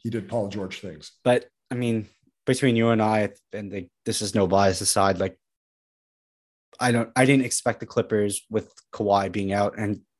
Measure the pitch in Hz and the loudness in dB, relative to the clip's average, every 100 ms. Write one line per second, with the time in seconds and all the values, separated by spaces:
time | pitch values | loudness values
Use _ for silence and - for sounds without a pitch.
0 | 117 113 95 117 101 101 92 - 98 78 | -8 -6 -6 -6 -4 -6 -10 -10 -14 -16
1 | - - 127 123 - _ _ 123 120 113 | -20 -4 0 0 -2 _ _ -4 -2 -2
2 | 104 _ _ _ - 127 135 113 117 113 | -4 _ _ _ -2 2 2 4 4 4
3 | 107 110 101 - _ 104 101 98 90 _ | 2 2 0 -6 _ -12 -10 -12 -12 _
4 | - 104 104 107 95 98 98 90 98 - | -8 -6 -2 0 4 4 4 2 0 2
5 | 98 90 95 - _ _ _ _ _ _ | 2 2 -4 -6 _ _ _ _ _ _
6 | _ _ _ _ _ _ _ - 123 117 | _ _ _ _ _ _ _ -4 0 0
7 | 117 - 131 139 123 - 123 110 - - | 0 2 4 4 2 -2 -4 -4 -4 -4
8 | 113 107 104 98 - 110 - - _ - | -2 0 0 -4 -6 -6 -6 -16 _ -6
9 | 101 98 98 104 98 101 101 - 104 101 | 0 2 0 -4 -2 0 -2 -2 -6 -6
10 | _ | _